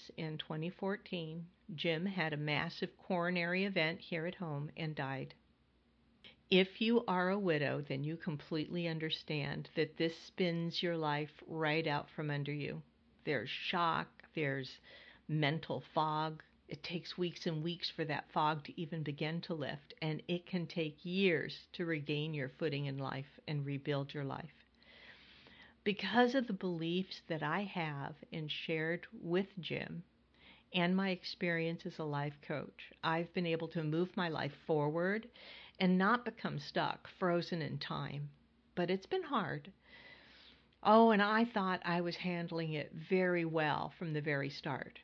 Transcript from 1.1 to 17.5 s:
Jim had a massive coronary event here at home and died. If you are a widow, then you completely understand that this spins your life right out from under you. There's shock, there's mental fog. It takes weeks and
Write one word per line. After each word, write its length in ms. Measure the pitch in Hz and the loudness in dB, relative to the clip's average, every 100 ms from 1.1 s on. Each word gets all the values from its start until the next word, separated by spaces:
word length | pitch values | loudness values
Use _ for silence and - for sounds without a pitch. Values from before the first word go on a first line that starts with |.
| 180 160 165 170 _ - | -8 -6 -8 -12 _ -12
Jim 320 | 151 170 160 190 | -4 0 0 0
had 260 | 190 160 | 0 -2
a 60 | 147 | 0
massive 540 | 151 147 170 - 180 - - | 0 0 -2 -4 -6 -6 -2
coronary 580 | 180 170 180 170 180 202 | 0 2 0 0 0 0
event 340 | 185 156 180 | 2 2 0
here 280 | - 170 165 | -4 -4 -4
at 80 | 185 | -4
home 340 | 165 143 151 - | -4 -4 -6 -6
and 160 | 160 151 | -6 -4
died. 380 | 135 135 143 - _ _ _ _ _ _ _ _ - - - | -4 -4 -8 -14 _ _ _ _ _ _ _ _ -20 -16 4
If 280 | 185 190 - | 4 4 2
you 240 | 226 233 233 | 2 4 4
are 240 | 180 180 | 2 2
a 80 | 202 | 2
widow, 440 | 190 151 135 139 143 | 2 4 2 0 -2
then 140 | 135 | -2
you 140 | 147 165 | -2 -4
completely 680 | - 147 - 160 151 175 170 | -4 -6 -4 -4 -2 -2 -2
understand 800 | 160 156 - - 151 143 151 151 - | -2 -2 -4 -2 -2 -2 -4 -4 -2
that 220 | 151 - | -2 2
this 160 | 165 165 - | 0 0 -6
spins 560 | - 180 165 170 160 | -2 0 0 -2 0
your 120 | 175 170 | 0 0
life 360 | 151 147 151 - - | 0 0 -2 -10 -8
right 400 | 160 156 156 151 | -2 2 2 2
out 200 | 147 - - | 0 -2 -4
from 140 | 151 | -2
under 240 | 143 143 | -2 -2
you. 300 | 147 139 160 - _ _ _ - | -4 -4 -8 -12 _ _ _ -2
There's 240 | 135 - | 0 -2
shock, 580 | - - 180 165 160 - - - - | -4 -2 2 2 2 -2 -10 -8 -2
there's 340 | 143 135 131 - - - - - - | 0 -2 -6 -12 -20 -20 -20 -14 -2
mental 560 | 156 143 160 - 127 - 165 | 2 2 2 -2 -4 -2 0
fog. 480 | 156 151 156 156 - _ - | 2 2 -2 -4 -14 _ -12
It 160 | 156 | -10
takes 340 | - 170 - - | -6 -6 -6 -4
weeks 300 | 175 - | -4 -2
and 160 | 185 | -2